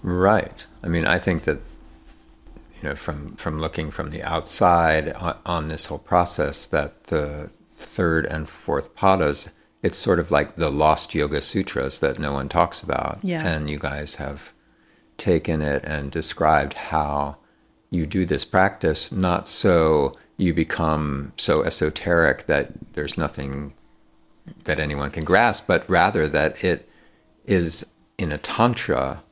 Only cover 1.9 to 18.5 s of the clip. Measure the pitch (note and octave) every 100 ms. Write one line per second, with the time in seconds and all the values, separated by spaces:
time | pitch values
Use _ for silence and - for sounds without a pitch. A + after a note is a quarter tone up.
1.9 | - - - _ _ - - - - D#2
2.9 | C#2 - D2 C#2+ - E2 D#2 D#2+ - D#2
3.9 | - D2+ D#2+ - E2 - - F#2 E2+ E2
4.9 | D#2 D#2 - F2 - - E2+ D#2 D#2 -
5.9 | D2+ - F2+ F2 - C#2+ C#2 - D2+ C#2+
6.9 | - - D#2+ D2 D2 D#2 _ _ - -
7.9 | - F2 D#2+ - D#2+ D2+ - - C#2+ -
8.9 | - G2 F#2+ D2+ C#2+ - _ _ _ -
9.9 | - A#2 F2 D#2 D2 D2 - D#2+ C#2+ D2+
10.9 | D2+ - D#2+ D2 D2 - G2+ - - C2+
11.9 | - D2 - D2 C#2 C2+ E2+ E2 - -
12.9 | C#2+ - - F#3+ E3+ F#2 D#2 D2+ D2+ D2
13.9 | C#2+ D2 - C#2+ C#2+ - _ _ _ _
14.9 | _ _ - F#2 E2 - D#2+ D2 C#2+ -
15.9 | D2+ C#2 D#2+ - - D#2 D2+ C#2+ - -
16.9 | D#2 D2 D2 C#2+ C#2+ _ _ _ _ _
17.9 | F2+ D#2 G2 F2 C#2+ -